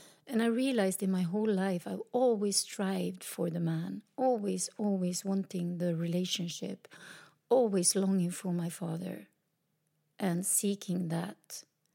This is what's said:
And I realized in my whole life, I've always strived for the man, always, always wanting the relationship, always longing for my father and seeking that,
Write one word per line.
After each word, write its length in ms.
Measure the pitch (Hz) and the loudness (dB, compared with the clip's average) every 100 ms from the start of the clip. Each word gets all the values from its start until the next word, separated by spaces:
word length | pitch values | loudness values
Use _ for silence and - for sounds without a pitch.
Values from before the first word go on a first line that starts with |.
| - - - | -20 -20 -4
And 140 | 220 | 0
I 60 | 233 | 2
realized 560 | 233 269 240 190 185 | 2 2 4 2 2
in 80 | 190 | 0
my 120 | 185 | 2
whole 260 | 175 208 220 | 2 2 2
life, 400 | 190 196 175 - | 2 2 0 -2
I've 140 | 190 - | -8 -2
always 460 | 247 254 214 202 196 | 2 4 4 2 0
strived 640 | - - 190 185 180 185 | -2 -4 -2 0 -2 -4
for 260 | - - 175 | -10 -4 -2
the 80 | 170 | 0
man, 440 | 165 160 180 202 - - | 0 -2 -4 -8 -10 0
always, 540 | 254 233 202 185 - - | 0 2 0 -2 -4 -2
always 460 | 208 190 180 180 | 0 0 0 -2
wanting 540 | 196 196 - 180 175 175 | -2 -2 -2 -4 -4 -2
the 180 | 175 165 | -2 0
relationship, 920 | 170 175 180 - 170 - - 190 - - - - - _ - | 0 0 0 -2 -4 -6 -8 -10 -14 -20 -20 -20 -20 _ 2
always 480 | 262 226 196 175 190 | 4 4 4 2 2
longing 340 | 190 190 175 | 2 2 2
for 220 | 175 185 | -2 -2
my 160 | 175 170 | -2 -2
father 580 | - 170 165 185 - 208 _ _ _ _ _ _ _ _ - | -4 -4 -4 -6 -10 -14 _ _ _ _ _ _ _ _ -2
and 260 | 196 170 190 | 0 0 2
seeking 640 | - 202 202 - 180 170 | 2 0 -2 -2 -2 0
that, 560 | 165 190 - - - - _ _ | -2 -4 -10 -16 -16 -16 _ _